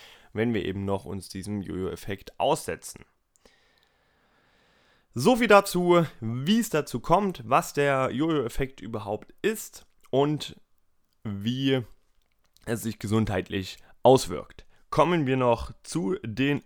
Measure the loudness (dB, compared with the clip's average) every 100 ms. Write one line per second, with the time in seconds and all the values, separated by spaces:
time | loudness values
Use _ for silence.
0 | -20 -20 -10 -2 -2 0 -4 -4 -4 -4
1 | -6 -12 -12 -12 -8 -8 -6 -6 -6 -8
2 | -10 -10 -12 -4 -2 0 -4 -10 -12 -20
3 | -20 _ _ _ _ _ _ _ _ _
4 | _ _ _ _ _ _ _ _ _ _
5 | _ 0 2 4 8 6 6 0 4 4
6 | 4 -4 -6 -4 0 0 2 -2 -2 -6
7 | 0 2 2 -6 0 0 0 0 0 2
8 | 0 -2 -2 0 -2 -4 -6 -8 -12 -10
9 | -6 -8 -10 -4 -4 -2 -10 -18 _ _
10 | -2 2 2 0 -6 -16 _ _ _ _
11 | _ _ -8 -4 -4 0 2 0 -2 -16
12 | _ _ _ _ _ _ -6 -4 -4 -6
13 | 0 2 2 -2 -4 -8 -8 -14 -20 2
14 | 6 6 4 -8 -10 -20 -20 _ -4 2
15 | 4 2 0 2 2 2 -2 -14 -8 -6
16 | -4 -6 -6 -2 -2 -2